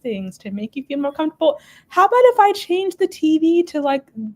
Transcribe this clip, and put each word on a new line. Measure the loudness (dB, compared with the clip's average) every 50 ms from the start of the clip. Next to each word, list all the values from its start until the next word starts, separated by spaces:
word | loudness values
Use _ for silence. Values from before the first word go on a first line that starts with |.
| -8
things | -8 -8 -8 -8 -10 -14 -14
to | -12 -10
make | -10 -8 -8 -8 -10
you | -10 -10
feel | -8 -6 -4
more | -4 -4 -4
comfortable. | -4 -4 -4 -4 -2 0 0 0 -2 -6 -20 -20 _ _ _
How | 0 2 2
about | 4 4 6 6
if | 6 6 6
I | 4 4 2
change | -2 -4 -4 -4 -4 -2 -4 -4
the | -2 -4 -4
T | -4 -2 -2 0 0 2
V | 2 2 2 2 0
to, | -2 -2 -4
like, | -2 -2 -2 -2 -4 _ _ -12 -12 -12 -12